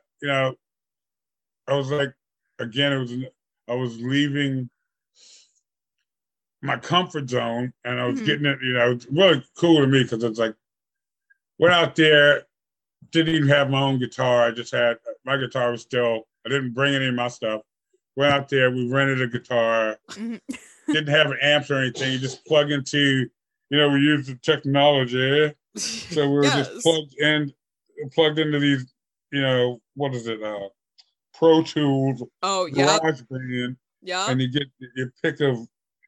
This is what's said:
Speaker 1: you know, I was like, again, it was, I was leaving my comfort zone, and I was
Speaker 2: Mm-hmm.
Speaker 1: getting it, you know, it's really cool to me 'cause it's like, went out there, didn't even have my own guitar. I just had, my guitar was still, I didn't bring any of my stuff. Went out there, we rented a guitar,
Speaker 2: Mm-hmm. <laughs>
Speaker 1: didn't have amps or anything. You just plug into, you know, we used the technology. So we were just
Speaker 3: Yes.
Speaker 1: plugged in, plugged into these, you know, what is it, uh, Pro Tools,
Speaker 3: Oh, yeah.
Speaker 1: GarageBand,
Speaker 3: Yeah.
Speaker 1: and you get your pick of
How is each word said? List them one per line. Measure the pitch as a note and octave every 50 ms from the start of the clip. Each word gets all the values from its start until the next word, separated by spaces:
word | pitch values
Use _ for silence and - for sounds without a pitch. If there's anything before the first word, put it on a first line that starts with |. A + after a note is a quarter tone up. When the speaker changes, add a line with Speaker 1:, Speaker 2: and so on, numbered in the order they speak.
| _ _ _ _
Speaker 1:
you | D3 C#3+
know, | C#3 C3+ C3 C3 C3 - _ _ _ _ _ _ _ _ _ _ _ _ _ _ _ _ _ _ _ _ _ -
I | C#3
was | C#3+ C3+ C3
like, | C#3+ D3 C#3 - - _ _ _ _ _ _ _ _ -
again, | B2 A#2 G#2+ C3+ C#3+ C#3+
it | C#3 C3+
was, | B2+ A#2+ A#2+ B2+ C3 B2+ - _ _ _ _ _ _ -
I | A#2+
was | B2+ B2+ A#2+ A#2 A2+
leaving | A#2+ B2+ C3+ C#3+ D3 C#3+ C#3 C#3+ C#3+ C#3 C3 C3 B2+ A#2+ - _ _ _ _ _ _ _ _ _ _ - - _ _ _ _ _ _ _ _ _ _ _ _ _ _ _ _ _ _ _ _ _ _ _ _ _
my | - C#3 B2
comfort | A#2+ - - E3+ F3+ F3+ F3+ - D3+ C#3 A#2+
zone, | B2+ B2 A#2 A#2 A#2 A#2+ B2 B2+ - _ -
and | A#2+ B2 A#2+
I | B2
was | B2 C#3 C3+
Speaker 2:
Mm-hmm. |
Speaker 1:
getting | - D3+ D3 D3 D3
it, | C#3+ C3+ C3
you | C3 B2+ B2+
know, | B2 A#2+ B2
it's | B2 A#2+ -
really | - C#3 D#3+ G3 F#3 D#3 C3 - _ _
cool | - E3+ E3+ E3 D3+
to | C#3
me | C3 C#3 C3+ B2
'cause | - A#2+ A2
it's | A#2+ A#2 G#2+ A#2
like, | A2+ A2 A2 _ _ _ _ _ _ _ _ _ _ _ _ _ _ _ _ _ _ _ _ -
went | D#3 F3 F3+
out | E3+ E3 C3+ -
there, | - D#3+ D#3 D3+ D3 D3 D3 C#3+ - - _ _ _ _ _ _ _ _ _ _ _ - _
didn't | - E3 D#3+ D#3+ E3
even | D#3 C#3+ C#3
have | C#3+ C#3+ C#3+ C3+
my | C3+ C3+
own | C#3 C#3 C3+ B2+
guitar. | B2 A2+ - - C3 B2 B2 A#2+ A#2+
I | A#2
just | A2+ A#2+ A2+ -
had, | - B2 A#2+ A#2+ A#2 - _ - - - _
my | B2+ C3+ C3+
guitar | C3 A#2+ - C3 B2 A#2+
was | A#2+ A2
still, | - - C3 B2 A#2+ A#2 A2+ A2+ - _ _ _ -
I | A#2
didn't | C3 C#3 C3 B2 A2+
bring | C3 C#3 C#3+ C#3
any | C3+ C3 C3
of | B2
my | A#2+ A#2+ A#2+
stuff. | - - A#2+ A2 A2 G#2+ - _ _ _ _ _ _ _ _ _ _
Went | C3+ C#3+ C#3+ C#3+
out | C#3 C3+ -
there, | C#3+ C3+ B2+ B2+
we | B2+ B2+ B2 A#2+
rented | C3 C3+ C#3 C3+ C3+ B2+
a | C3 A#2+
guitar, | A#2+ B2 - - B2 A#2+ A#2 A2+ A2+ A2+ A2 G#2+ G#2+ - _ - -
Speaker 2:
Mm-hmm. | F#3+ A3 A#3 A#3 - - - B3
<laughs> | - - - - _ _ -
Speaker 1:
didn't | D4 D#3 D#3 C#3+ D3
have | D#3 D3+ C#3 C3 B2
amps | C#3 D3 D3 D3 C3+ -
or | C#3+ C3+
anything. | C3 B2+ B2 - C3+ C3
You | C3 B2+
just | C3+ B2+ - - _
plug | - D#3 D3+ D3 C#3+
into, | D3 C#3 C3+ - - D3 C#3+ C#3 C3+ C3 B2 A#2 - _ _ _ _ _ _ _
you | C#3+ D3
know, | D3 C#3+
we | C#3 C#3
used | C#3 D3+ D3+ C#3+ C3 C3+
the | C3
technology. | B2 - D#3+ D3+ C#3+ - C#3 C#3 C#3+ C#3+ D3 D3 C3+ B2+ A#2+ B2 B2+ C3 C3+ C#3 D3 D3+ D3 D3 _ _ _ - G#3 - - - - - -
So | - D#3 C#3+ C#3+
we | C#3 C#3+
were | C#3+ C#3
just | C#3+ C#3+ C3+ B2+
Speaker 3:
Yes. | - B2
Speaker 1:
plugged | - E3 E3 D#3 D3+ C#3 - -
in, | D3+ D3+ D3+ D3+ D3 C#3 - _ _ _ _ _ _ _ _ - D3 C3
plugged | - E3 D#3+ D#3 D3+ D#3
into | D#3 D3+ D3 C#3+
these, | C#3+ C#3+ C#3 C3 B2+ - _ _ _ _ _ _ _ _
you | C#3 C#3
know, | C3+ C3 C3 B2 B2 B2 B2 A2+ _ _ _
what | C3+ C#3+ C3+ B2+
is | A#2+ A2+ A#2
it, | A2 G#2+
uh, | G#2+ G#2+ G#2 G2+ G2 G2 - _ _ _ _ _ _ _ _ _ _ _ _
Pro | - D#3+ E3 D#3+ D#3+ D#3+
Tools, | - - D#3 D3 C#3 C3+ C3+ C3+ C3+ C3 B2 B2 - _ _
Speaker 3:
Oh, | - G3 G3 F#3+ F#3
yeah. | D#3+ C3 - C#3 D3 D#3 -
Speaker 1:
GarageBand, | D#3+ D#3+ D3 C3+ - - C3 C3 B2+ B2+ B2+ B2 B2 B2 B2+ - _ _ _ _
Speaker 3:
Yeah. | - F#3 F3+ F#3 F#3+ C3 C3
Speaker 1:
and | C3
you | C3 B2+
get | B2 D3 C#3+ C3+ _ _ C3 B2 -
your | C3 C3 B2+ - _
pick | - E3 D3 -
of | D3 C#3 B2+ A2+ A#2 - _ _ _ _ _ _ _